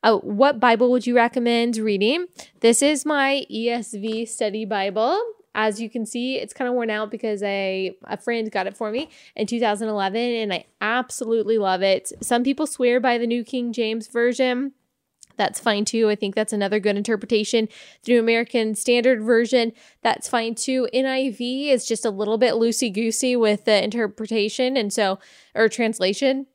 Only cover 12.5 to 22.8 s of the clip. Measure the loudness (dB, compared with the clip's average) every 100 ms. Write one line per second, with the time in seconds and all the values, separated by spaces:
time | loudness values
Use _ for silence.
12.5 | 0 -4 0 2 2 2 0 0 -2 -2
13.5 | -4 -4 -2 -2 -2 -4 0 0 2 0
14.5 | 0 -4 _ _ _ _ _ -20 -4 -2
15.5 | 0 -2 0 0 0 0 0 -2 -2 -2
16.5 | -2 0 0 0 -2 -2 -4 0 0 2
17.5 | 0 -2 -8 -20 _ 2 2 4 2 0
18.5 | -2 -2 -2 0 2 4 2 4 2 4
19.5 | 2 0 -4 -20 _ -2 -2 -2 -2 -2
20.5 | -6 -2 -2 0 0 0 0 -2 -4 -6
21.5 | -4 0 0 0 -2 -2 -2 -2 2 2
22.5 | 4 2 2